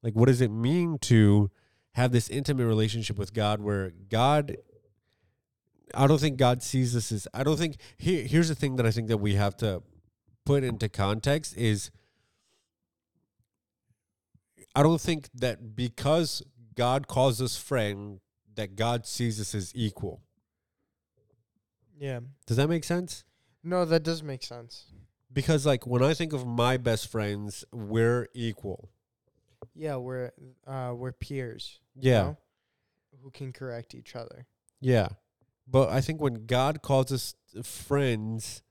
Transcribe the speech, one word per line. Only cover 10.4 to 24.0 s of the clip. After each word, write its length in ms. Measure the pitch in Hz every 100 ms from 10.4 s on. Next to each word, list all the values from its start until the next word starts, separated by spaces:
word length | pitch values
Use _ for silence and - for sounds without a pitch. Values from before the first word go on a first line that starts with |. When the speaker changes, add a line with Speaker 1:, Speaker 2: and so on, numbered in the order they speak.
| -
Speaker 1:
put 180 | 143
into 260 | 131 110 107
context 680 | - 98 107 135 147 156 -
is, 340 | 117 104 - _ _ _ _ _ _ _ _ _ _ _ _ _ _ _ _ _ _ _ _ _ _ _ _ _ _ _ - -
I 80 |
don't 180 | 147 165
think 280 | - 160 -
that 420 | 127 123 110 113 107
because 680 | 123 - 139 160 165 - - _ - -
God 320 | 120 131 139
calls 340 | - 135 110
us 160 | 123 -
friend, 640 | - 135 107 101 104 98 _ _ _ 107
that 200 | 104 98
God 300 | 113 120 107
sees 340 | - 120 107
us 140 | 104 107
as 160 | 92 117
equal. 460 | 110 - 98 76 _ _ _ _ _ _ _ _ _ _ _ _ _ _ _ _ _ 156
Speaker 2:
Yeah. 220 | 143 127 123 139 -
Speaker 1:
Does 120 | 117
that 120 | 147
make 140 | 170
sense? 420 | 147 175 180 - _ _ _ _
Speaker 2:
No, 200 | 165 180
that 200 | 170 165